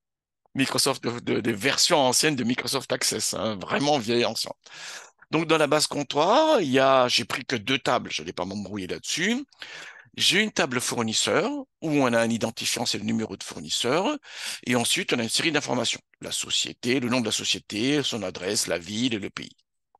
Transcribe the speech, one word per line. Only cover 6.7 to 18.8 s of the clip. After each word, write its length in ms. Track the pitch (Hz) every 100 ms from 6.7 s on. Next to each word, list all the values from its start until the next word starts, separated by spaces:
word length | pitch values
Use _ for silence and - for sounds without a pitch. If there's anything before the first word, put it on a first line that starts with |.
| 131
a, 260 | 135 135 123
j'ai 180 | -
pris 200 | 113 -
que 100 | -
deux 240 | 120 101 135
tables, 320 | - 120 95
je 120 | -
n'allais 100 | 78
pas 120 | -
m'embrouiller 440 | 90 104 98 104 92
là-dessus. 580 | 82 - - 185 240 285 - - - - - - -
J'ai 240 | - 170
une 100 | 214
table 300 | - 160 123
fournisseur, 680 | - 120 110 107 - 110 214 294 262 _
où 80 | 160
on 220 | 143 127
a 60 | 117
un 120 | 117
identifiant, 540 | 117 117 - 113 -
c'est 140 | 120 104
le 60 |
numéro 320 | 104 113 107 101
de 80 |
fournisseur, 720 | - - 76 - 120 151 208 302 - - - - -
et 80 |
ensuite, 380 | 123 117 - -
on 80 | 127
a 20 |
une 60 | 113
série 240 | - 151
d'informations. 480 | 147 - 123 117 - _ -
La 120 | -
société, 640 | - - - - - 123 135
le 120 | 120
nom 100 | 127
de 60 | 110
la 40 |
société, 720 | - 101 92 - 104 127 147
son 220 | 131 -
adresse, 420 | 92 87 90 113 -
la 120 |
ville 360 | 87